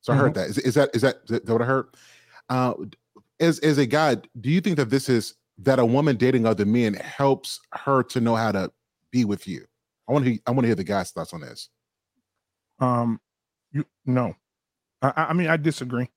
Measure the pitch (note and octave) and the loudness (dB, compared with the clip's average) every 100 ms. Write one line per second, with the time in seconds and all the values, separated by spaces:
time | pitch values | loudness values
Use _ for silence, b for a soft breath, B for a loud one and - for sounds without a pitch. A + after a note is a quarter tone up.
0 | - C3+ C3+ G2+ - G2+ C3 B2 C#3 A#2+ | 2 2 2 0 -4 -2 0 2 2 2
1 | C3+ - - A2+ - A2+ A#2+ C3 - b | 0 0 -4 -6 0 0 2 -2 -4 b
2 | b b b b - B2+ B2+ - A2+ - | b b b b -6 -2 -2 -4 -12 -18
3 | _ _ _ _ E3 D#3 D#3 C#3+ B2+ D3 | _ _ _ _ 0 2 2 2 2 2
4 | D#3 A2+ - B2 A#2 F3 G3 D#3 A#2+ C3+ | 2 0 -6 -8 -2 0 0 -2 0 0
5 | C3+ A#2+ - - _ - C3+ C3 A#2 C3 | 2 0 0 -14 _ -4 2 4 4 4
6 | D3+ A#2 B2 C3 A2+ G#2 G#2 A#2+ A2+ G2+ | 2 2 2 4 2 2 2 2 0 -4
7 | - - C#3 C3+ - - _ - - C3+ | -10 0 2 2 -4 -14 _ -8 0 0
8 | B2+ C3 A#2 A2+ A2 G2 F2+ _ _ _ | 0 -2 0 2 0 -2 -4 _ _ _
9 | _ B2 A2 G2 - D#2 - _ _ _ | _ -2 0 -4 -8 -14 -14 _ _ _
10 | - C#3+ B2+ A2+ - B2+ A#2 G2 F#2 G2 | -2 0 0 -2 -2 0 0 0 -2 -4
11 | F2+ - E2 E2+ C#2+ - - _ _ _ | -4 -10 -12 -12 -16 -18 -20 _ _ _
12 | _ _ _ _ _ _ _ _ C3 A#2+ | _ _ _ _ _ _ _ _ 0 0
13 | A#2+ A2 _ _ _ _ _ C#3 - _ | -2 -4 _ _ _ _ _ -8 -8 _
14 | - B2+ A2+ - _ _ _ _ _ _ | -2 -2 -2 -8 _ _ _ _ _ _
15 | C3+ D#3 D#3 E3+ E3 E3 D3+ - B2+ B2 | -2 0 0 0 0 0 0 -2 -6 -4
16 | B2 | -6